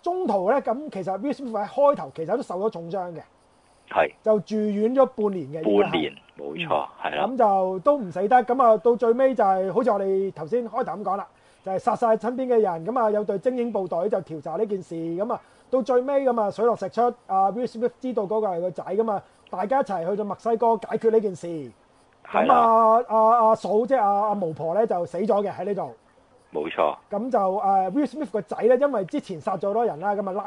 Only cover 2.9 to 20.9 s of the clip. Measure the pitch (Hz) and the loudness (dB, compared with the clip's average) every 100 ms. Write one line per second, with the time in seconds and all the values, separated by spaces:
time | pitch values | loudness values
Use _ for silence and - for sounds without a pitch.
2.9 | 190 180 156 - _ _ _ _ _ _ | -6 -6 -10 -16 _ _ _ _ _ _
3.9 | - 80 - - 214 - 214 214 202 220 | 0 0 -2 0 0 0 -4 -2 0 0
4.9 | 262 254 240 208 190 139 156 - 202 190 | 2 2 2 -4 -4 -8 -4 2 2 2
5.9 | - 71 - _ - 143 160 165 - - | 0 -4 -8 _ -14 -12 -8 -2 -2 -4
6.9 | - - 151 196 254 220 196 185 190 226 | -8 -6 -2 -2 2 4 4 0 0 2
7.9 | 294 196 175 202 247 247 240 240 220 240 | 0 -2 -4 4 4 4 4 6 6 4
8.9 | 233 233 233 269 247 202 190 190 180 247 | 2 2 4 2 4 2 2 0 0 2
9.9 | 202 196 190 196 - 156 233 240 226 226 | 2 0 0 -2 -6 -4 -4 -2 -6 -6
10.9 | 175 202 196 - _ _ _ 190 190 - | -6 -4 -4 -6 _ _ _ -6 -2 0
11.9 | 208 233 220 214 254 254 233 202 165 165 | 0 2 2 0 -4 2 2 2 -2 -4
12.9 | 247 220 214 214 196 262 247 240 208 185 | 0 0 0 -2 -2 -2 -2 -2 -2 -2
13.9 | 175 196 202 - 160 160 165 220 196 175 | -2 0 -2 -4 -10 -8 -4 -2 -4 -6
14.9 | 165 165 170 220 220 _ _ _ 262 240 | -8 -6 -4 -4 -4 _ _ _ -2 2
15.9 | 247 262 277 269 240 202 185 233 214 196 | 0 2 0 2 0 -2 0 0 0 -4
16.9 | - 240 - - 190 196 202 247 226 240 | 0 0 0 -4 2 2 0 -6 -2 -4
17.9 | _ 254 240 196 214 214 170 180 180 156 | _ -4 -4 -2 -2 -2 -2 -4 -6 -4
18.9 | 190 226 196 - _ _ 180 202 269 269 | -2 0 -2 -6 _ _ -6 0 0 0
19.9 | 190 165 202 214 180 220 226 233 226 - | -2 -2 -4 -4 -4 -2 2 2 2 -2